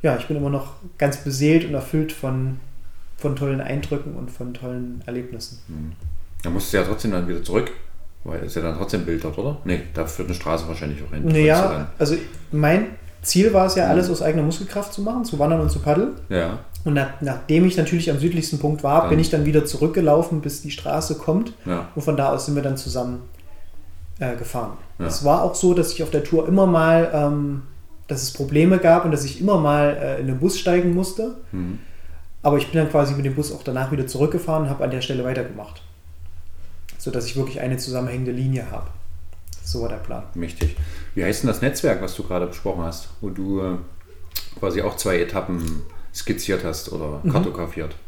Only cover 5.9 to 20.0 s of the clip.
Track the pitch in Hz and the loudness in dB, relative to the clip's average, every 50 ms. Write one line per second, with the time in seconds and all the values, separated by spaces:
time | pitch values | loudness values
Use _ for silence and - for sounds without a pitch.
5.9 | 85 - - - - - - - - - - - 87 95 - - - 98 90 92 | -10 -8 -6 -4 -4 -4 -4 -4 -6 -6 -4 0 0 0 0 2 2 2 4 2
6.9 | 104 - - 113 98 90 87 90 87 85 - - 90 110 123 - - - - - | 0 0 0 0 0 0 0 0 0 -2 -2 0 0 0 0 0 -6 -6 -8 -6
7.9 | - - - - - - - 82 80 80 - - - 85 80 82 78 78 95 - | -6 -6 -8 -8 -8 -8 -8 -6 -6 -6 -6 -4 -4 -4 -2 -2 -2 -2 -4 -2
8.9 | - 98 85 82 82 80 - 80 76 - 104 139 147 139 - - 90 76 - - | -2 -2 0 -2 -2 -2 -4 -4 -6 -4 -4 -4 -4 -4 -2 -2 -2 -2 -2 -6
9.9 | - - 82 80 - - 90 - 90 - - 80 82 82 80 85 85 82 78 76 | -4 -4 -4 -4 -4 -6 -4 -4 -4 -4 -2 -2 -2 -2 -2 -4 -6 -6 -4 -6
10.9 | 73 71 73 - 78 76 - 165 156 151 151 151 156 175 190 - - 151 147 - | -6 -6 -6 -6 -4 0 2 4 6 6 8 8 8 6 4 4 2 -2 -4 -6
11.9 | - - 160 143 - 107 - - - - - - - 151 151 147 170 196 220 - | -2 0 2 2 2 0 -2 -6 -10 -12 -8 -2 0 4 4 6 6 4 2 0
12.9 | - - - - - - - - - 180 196 226 196 190 185 190 185 190 170 - | -6 -12 -14 -16 -14 -8 -4 2 4 6 6 8 8 6 6 6 4 2 4 4
13.9 | - 175 180 180 170 - 170 156 156 165 147 151 170 - 202 - - 202 196 - | 4 4 4 2 0 2 2 2 2 4 2 2 0 -2 -6 -6 -4 -6 -6 -4
14.9 | - - 202 214 240 254 233 - - 143 143 156 165 160 156 147 - 147 - 147 | -6 -4 -2 -2 -2 -2 -2 -2 0 2 4 4 4 4 4 2 2 2 2 2
15.9 | 151 170 220 285 - - - - 98 90 85 85 110 127 - - - - - 160 | 4 4 4 0 -2 -6 -6 -2 0 0 0 0 -2 -6 -8 -10 -10 -4 -2 0
16.9 | 147 143 139 135 - - 151 139 131 131 - - 156 160 180 185 175 - 160 - | 2 2 2 0 -4 -6 -4 -4 -4 -4 0 2 6 6 6 6 6 4 2 2
17.9 | 180 165 160 175 147 135 143 175 170 165 160 - - 139 143 151 151 151 - 139 | 2 0 2 2 0 2 2 2 2 0 0 0 -2 0 0 0 0 0 2 4
18.9 | 147 165 165 175 156 156 165 - - 151 147 147 151 151 147 - - - 147 165 | 6 6 6 6 4 4 4 4 2 2 2 6 4 4 4 4 0 2 2 2
19.9 | 160 190 | 4 4